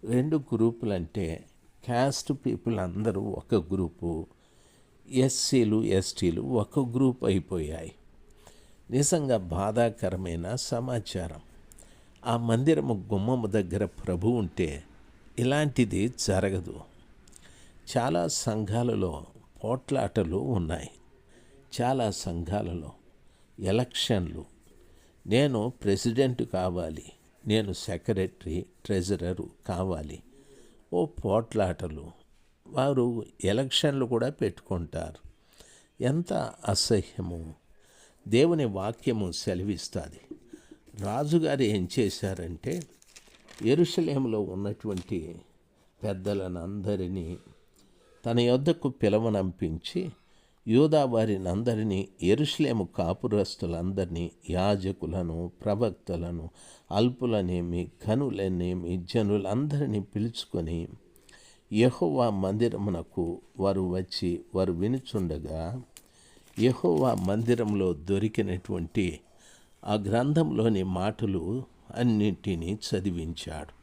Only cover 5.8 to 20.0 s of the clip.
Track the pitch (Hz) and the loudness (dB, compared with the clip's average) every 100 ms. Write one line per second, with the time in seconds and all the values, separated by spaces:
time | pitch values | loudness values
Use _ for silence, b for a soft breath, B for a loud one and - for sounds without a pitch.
5.8 | 110 98 95 - 90 85 135 123 104 - | 4 2 2 0 0 0 0 0 0 0
6.8 | 127 120 131 123 65 95 80 92 76 80 | 0 2 2 4 2 2 0 -4 -4 -6
7.8 | 82 - - - - b b b b b | -10 -14 -20 -20 -20 b b b b b
8.8 | b 123 143 175 139 113 87 82 98 110 | b 0 4 2 2 0 0 -2 0 2
9.8 | 117 107 95 90 92 82 87 123 - 120 | 2 2 -4 -2 -4 -4 -4 -6 -4 -4
10.8 | 127 123 - 95 82 76 - - - B | -2 -4 -4 -6 -6 -10 -16 -20 -20 B
11.8 | B B B B 120 117 117 113 139 156 | B B B B -2 0 2 2 4 4
12.8 | 139 107 95 101 104 127 107 107 90 92 | 2 -2 0 -2 2 0 2 0 2 0
13.8 | 98 - - 90 101 120 92 - 82 71 | -2 -4 -4 0 2 2 0 0 -2 -2
14.8 | - - - - - - 120 143 151 127 | -12 -20 -20 -20 -12 -2 2 2 2 2
15.8 | 113 92 110 - - 92 98 95 - - | 2 2 -2 -2 0 2 2 0 -4 -12
16.8 | - - - - - B B B B B | -16 -20 -20 -20 -20 B B B B B
17.8 | - 131 120 143 87 - - 110 107 113 | -4 0 2 2 0 0 -2 -2 0 0
18.8 | 120 110 92 73 78 - - - 107 127 | 2 2 0 -4 -12 -20 -20 -8 -4 -4
19.8 | - 139 | 0 -2